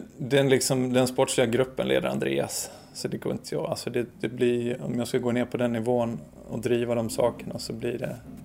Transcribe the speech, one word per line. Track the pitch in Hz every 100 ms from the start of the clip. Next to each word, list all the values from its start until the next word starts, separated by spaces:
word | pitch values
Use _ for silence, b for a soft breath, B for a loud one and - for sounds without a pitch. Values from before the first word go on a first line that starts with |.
| - -
den, | 120 139 139
liksom, | 127 - 131 127
den | 127 123
sportsliga | 127 135 - 117
gruppen | 117 131 - 131
leder | - 131
Andreas. | 131 135 - - - - B B
Så | - -
det | 113
går | 131
inte | - -
jag. | -
Alltså | - - -
det, | 120 113 -
det | 110
blir, | 123 123 120 120 120
om | - 123
jag | 117
ska | 127
gå | 120
ner | 120
på | 117 123
den | 123
nivån | 117 113 123 117 117 - - -
och | 127
driva | 117 120 120
de | 120 110
sakerna, | - 120 - - -
så | -
blir | 113 120 120
det, | - 120 - -